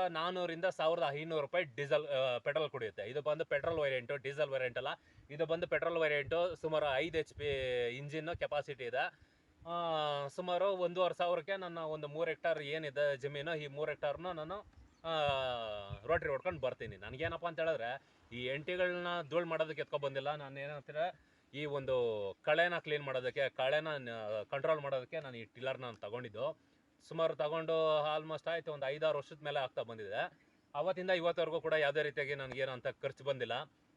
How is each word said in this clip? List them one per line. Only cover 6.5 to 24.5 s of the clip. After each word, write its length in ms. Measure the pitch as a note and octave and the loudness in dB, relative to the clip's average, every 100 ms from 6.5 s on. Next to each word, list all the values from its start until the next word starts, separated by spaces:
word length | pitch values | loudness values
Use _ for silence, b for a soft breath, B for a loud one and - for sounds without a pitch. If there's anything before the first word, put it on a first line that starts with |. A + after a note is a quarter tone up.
| D#3 | 0
ಸುಮಾರು 380 | D#3 D#3 D3 | 0 2 2
ಐದು 240 | C3 E3+ D#3+ | 2 2 0
ಎಚ್ 160 | - | -2
ಪಿ 160 | - D3 C3+ C3 B2 A#2+ B2+ | -2 -2 0 2 2 0 -2
ಇಂಜಿನ್ 400 | C#3+ D#3 D#3 E3+ | -4 -4 -4 -4
ಕೆಪಾಸಿಟಿ 480 | C#3+ D3 C#3 C3 | -2 -2 -2 -4
ಇದೆ. 200 | A#2+ B2+ F3 - b b b - E3 | -2 0 0 -4 b b b -16 -6
ಆ, 600 | F3 E3+ D#3 D3+ C#3+ C#3+ | -2 0 2 2 0 -2
ಸುಮಾರು 440 | - F3+ F3+ G3 | -4 0 2 4
ಒಂದೂವರೆ 420 | F#3 F3 F3+ F3 | 4 2 4 2
ಸಾವಿರಕ್ಕೆ 420 | E3 F3 E3+ D#3+ G3 | 2 2 2 0 -4
ನನ್ನ 220 | F3+ E3+ | -4 -6
ಒಂದು 300 | D#3 D#3 D3 | -4 -4 -4
ಮೂರು 220 | D#3 E3 | -2 -2
ಹೆಕ್ಟೇರ್ 320 | D3+ E3+ D#3 | 0 0 0
ಏನಿದೆ 540 | D3 D#3 D3+ C#3 D3 C3+ | -2 -4 -2 0 2 2
ಜಮೀನು, 380 | C#3+ C#3+ D#3 | -2 -4 -4
ಈ 120 | D#3 D3 | -4 -4
ಮೂರು 240 | C#3 D3+ | -4 -4
ಹೆಕ್ಟೇರ್ನ 420 | C#3 D3 D3 F3+ | -2 -2 -2 -4
ನಾನು, 260 | E3 D#3 G3+ - - - _ | -6 -6 -8 -12 -20 -20 _
ಆ, 100 | E3 D#3+ D3 C3+ C3 A#2+ A2 G#2 G2 G2+ A#2+ | -2 2 2 2 0 -2 -4 -6 -8 -6 0
ರೋಟರಿ 220 | E3 D#3 | 2 2
ಹೊಡ್ಕೊಂಡು 320 | C3+ F#3 E3 | -2 -2 -2
ಬರ್ತೀನಿ. 360 | B2+ - A2+ F#2+ | -2 -2 -8 -10
ನನಗೇನಪ್ಪ 500 | G#2 C3 E3 E3 E3+ | -10 -4 -4 -2 -4
ಅಂತ 140 | D#3+ | 0
ಹೇಳಿದ್ರೆ, 420 | D#3+ C#3 A#2 A2+ b b - | 0 0 -2 -6 b b -12
ಈ 120 | A#2+ | -6
ಎಂಟಿಗಳನ್ನ 640 | B2 C#3+ F3 F3+ F3+ F3+ F3 F3 C#3+ | -2 -2 -2 0 2 0 -2 -4 -2
ಧೂಳು 180 | E3 E3 | 0 2
ಮಾಡೋದಕ್ಕೆ 360 | D#3+ D#3 D3+ | 0 0 -2
ಎತ್ಕೊ 160 | C#3 D3 | -2 -2
ಬಂದಿಲ್ಲ. 360 | C#3 C3+ C#3+ | -2 -2 -2
ನಾನು 260 | D3+ C#3 C#3 | -4 -6 -8
ಏನಂತಾರೆ, 680 | C#3+ D3 C#3 D3 F3 - b b b | -8 -8 -6 -2 -2 -4 b b b
ಈ 100 | C#3 | -6
ಒಂದು 300 | D3 C#3 C3 B2+ A#2 G#2+ G2 - | -2 -2 2 2 2 2 -2 -2
ಕಳೆನ 360 | D3+ D#3 F3 E3+ | 2 4 4 2
ಕ್ಲೀನ್ 240 | D#3+ D3 | -2 -2
ಮಾಡೋದಕ್ಕೆ, 460 | C#3 C3 B2 C#3+ C3 | 0 -2 0 0 0
ಕಳೆನ 480 | - C3 D3+ D#3 C#3+ | 2 2 2 0 -4
ನ-, 460 | A#2+ A2+ G#2+ G#2+ G2+ | -6 -6 -4 -4 -2